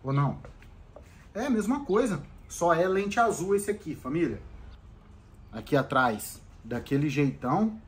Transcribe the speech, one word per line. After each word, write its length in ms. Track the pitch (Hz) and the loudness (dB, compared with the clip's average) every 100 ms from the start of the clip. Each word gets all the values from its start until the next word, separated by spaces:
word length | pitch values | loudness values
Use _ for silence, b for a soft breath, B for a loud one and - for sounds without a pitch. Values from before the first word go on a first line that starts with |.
Ou 80 | 131 | 0
não? 260 | 139 143 - - - - - - - B B B | 2 2 -2 -12 -20 -20 -20 -20 -20 B B B
É 120 | 202 277 | -6 0
a 40 | |
mesma 340 | 220 196 285 | 0 2 -2
coisa, 380 | 285 202 254 160 - - - | 2 2 2 -2 -6 -18 -16
só 240 | - 170 | 0 4
é 140 | 165 185 | 4 4
lente 320 | 190 202 240 | 2 0 2
azul 380 | 233 143 185 202 | 2 2 0 0
esse 140 | 202 | 0
aqui, 240 | 208 165 139 | -6 -6 -8
família. 440 | 127 156 151 104 - - - - - - - - - - - | -4 0 0 -2 -12 -18 -18 -18 -20 -20 -20 -20 -20 -20 -14
Aqui 240 | 110 - 139 | -14 0 2
atrás, 640 | 127 127 127 107 - - - - | 4 2 2 0 -8 -14 -18 -18
daquele 460 | 113 120 - 139 147 | -8 -8 -2 0 2
jeitão. 680 | 139 139 - 123 170 220 - | 2 0 0 0 2 2 0